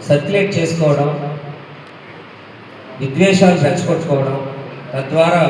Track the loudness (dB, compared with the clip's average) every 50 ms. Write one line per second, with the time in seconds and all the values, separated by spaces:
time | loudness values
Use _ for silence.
0 | -2 0 0 2 2 0 0 0 0 0 0 0 -2 0 0 0 2 2 2 2
1 | 0 -2 -2 -4 -6 -8 -8 -10 -10 -12 -14 -14 -16 -18 -18 -20 -20 -20 -20 -20
2 | -20 -20 -20 -20 -20 -20 -20 -20 -20 -20 -20 -20 -20 -20 -20 -20 -18 -18 -10 -8
3 | -8 -4 0 2 4 4 6 6 6 6 6 4 2 0 0 0 -2 -2 -2 -2
4 | -2 0 0 0 0 -2 -4 -4 -6 -8 -10 -12 -12 -14 -14 -14 -14 -8 -8 -8
5 | -6 0 2 2 4 4 4 4 2